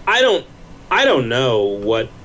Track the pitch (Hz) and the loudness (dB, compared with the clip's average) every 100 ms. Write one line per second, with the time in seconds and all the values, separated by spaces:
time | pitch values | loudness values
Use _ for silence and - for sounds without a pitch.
0 | - 233 254 190 - - - - - 196 | -2 2 2 0 -4 -20 -20 -18 -4 0
1 | 269 160 117 123 131 110 101 101 101 113 | 2 2 0 -2 0 0 0 -2 -2 -2
2 | 113 - | -4 -10